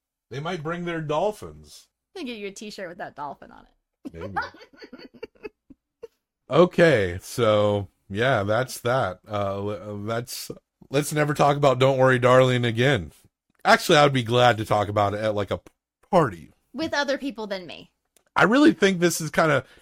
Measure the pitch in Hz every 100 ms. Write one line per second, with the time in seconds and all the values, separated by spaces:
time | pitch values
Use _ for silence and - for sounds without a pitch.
0 | _ _ _ 127 165 180 151 175 175 165
1 | 151 151 202 208 85 78 76 - _ _
2 | _ 381 247 226 202 196 208 208 175 180
3 | 151 - 143 - - 53 _ _ _ _
4 | - 82 92 95 - - - _ - -
5 | 494 - - _ 415 _ _ - _ _
6 | - _ _ _ - 139 180 - 165 120
7 | 92 90 - - 110 107 104 104 98 _
8 | - 98 127 117 98 110 127 - 117 131
9 | 98 90 - 104 98 98 101 104 104 104
10 | 104 117 127 - - - _ _ - 135
11 | 143 151 147 147 147 143 143 127 135 135
12 | 131 127 123 127 131 123 120 113 131 123
13 | 78 _ _ _ _ _ 185 220 - 151
14 | 147 131 113 123 123 107 107 107 98 104
15 | 101 104 110 104 98 90 _ _ _ _
16 | - 185 135 87 69 _ _ 247 320 294
17 | 285 277 277 208 214 190 165 85 - _
18 | _ _ _ - 170 262 302 - 196 180
19 | 175 - 156 - 160 135 - -